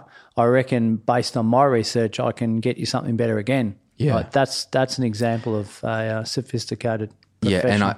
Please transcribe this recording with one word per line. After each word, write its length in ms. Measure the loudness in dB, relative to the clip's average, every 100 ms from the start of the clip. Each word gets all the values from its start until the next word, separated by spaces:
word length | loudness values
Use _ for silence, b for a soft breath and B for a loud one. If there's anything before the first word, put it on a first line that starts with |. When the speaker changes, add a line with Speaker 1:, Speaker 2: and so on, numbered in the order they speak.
| -6 B B 2
Speaker 1:
I 80 | 4
reckon 520 | 4 2 0 2 0
based 380 | 0 0 0 -2
on 100 | 2
my 160 | 4 4
research, 540 | 4 0 0 -2 -2
I 120 | -4
can 280 | -2 -2 0
get 180 | -2 -4
you 80 | -4
something 300 | -4 -2 -2
better 200 | 0 0
again." 380 | 0 0 0 -6 _ _
Speaker 2:
Yeah. 160 | 0 0
Speaker 1:
Like, 160 | 0
that's, 340 | 0 0 -2 -4
that's 340 | -2 0 0
an 60 | -2
example 500 | 0 0 0 -2 -4
of 240 | -4 -8
a, 40 | -6
uh, 360 | -4 -4 -4
sophisticated 840 | -4 -6 -4 -6 -6 -6 -4 -4 -6 -10 _ _
Speaker 2:
Yeah, 200 | 0 2
and 20 | 4 4
I, 100 |
Speaker 1:
professional. 0 | 2